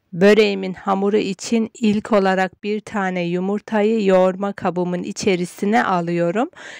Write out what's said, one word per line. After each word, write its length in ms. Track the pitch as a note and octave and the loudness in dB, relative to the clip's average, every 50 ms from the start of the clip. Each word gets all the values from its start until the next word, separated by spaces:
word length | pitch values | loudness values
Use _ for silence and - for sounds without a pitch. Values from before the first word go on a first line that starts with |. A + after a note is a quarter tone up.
| _ _ - | _ _ -2
Böreğimin 600 | E3 F#3 G3+ G#3 G#3 G#3+ G#3 G3+ F#3+ F#3+ F#3+ F3+ | 2 6 6 6 6 4 2 2 -2 -4 -6 -8
hamuru 440 | - - G3+ G3 G3 G3 G3+ G3+ G#3+ | -8 -4 -2 -2 0 0 0 0 0
için 520 | - F#3+ F#3+ - - - A#3 A3+ A3 A3 _ | 0 -2 -6 -6 -6 -2 -2 -2 -2 -2 _
ilk 380 | - A#3+ G#3+ G3+ G#3+ - - | -2 0 0 0 0 0 2
olarak 520 | A#3 G3+ F#3+ F#3+ F#3+ F#3 F#3+ F#3 - _ - | 2 2 4 2 2 0 0 -4 -4 _ -6
bir 160 | G#3 G#3 G#3+ | -6 -6 -6
tane 440 | - - - G#3+ F#3+ F#3 F#3 F3+ F3 | -6 -8 -6 -4 -4 -2 -2 -2 -2
yumurtayı 800 | E3+ F3 F3+ F#3 F#3+ G3+ G#3 - - A3 G#3+ G#3 G#3+ A3+ A3+ G3+ | -2 -2 -2 -2 -2 -4 -4 -6 -2 0 0 2 2 2 2 2
yoğurma 480 | F#3+ F#3 F#3 F#3 F#3 F#3 F#3 G3+ G3+ G3 | 4 4 6 4 4 2 -2 -6 -6 -6
kabımın 500 | - - F#3+ E3+ F3+ F3+ F3 F3+ F3+ - | -4 -4 -4 -2 -2 -4 -4 -4 -6 -6
içerisine 800 | - G3 - - G#3+ F#3 F3 F3+ F3 - - - G3+ A3 A#3+ - | -8 -8 -4 0 0 0 0 -2 -6 -6 -4 -2 0 0 2 2
alıyorum. 680 | - F#3+ F3 E3+ E3+ F3 E3+ E3+ E3+ F3 G#3 C4 F4 _ - - - - - | 2 0 -2 -2 -2 -2 0 0 0 0 -2 -2 -4 _ -14 -20 -18 -18 -18